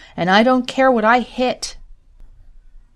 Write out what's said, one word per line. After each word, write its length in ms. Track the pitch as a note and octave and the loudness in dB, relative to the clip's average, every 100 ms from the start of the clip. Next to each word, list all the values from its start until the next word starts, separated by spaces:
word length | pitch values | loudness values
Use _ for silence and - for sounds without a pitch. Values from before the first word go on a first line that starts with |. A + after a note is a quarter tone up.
| - - | -18 -8
and 140 | E3+ | 0
I 120 | G3 | 2
don't 260 | A#3+ B3+ B3 | 2 0 -2
care 240 | - C4 | 0 2
what 120 | A#3+ | 2
I 160 | G#3+ B3 | 2 0
hit. 580 | A3+ - B3 - - - - - _ - - - - - - - - | -2 -6 -6 -6 -10 -16 -20 -20 _ -20 -20 -20 -20 -20 -20 -20 -20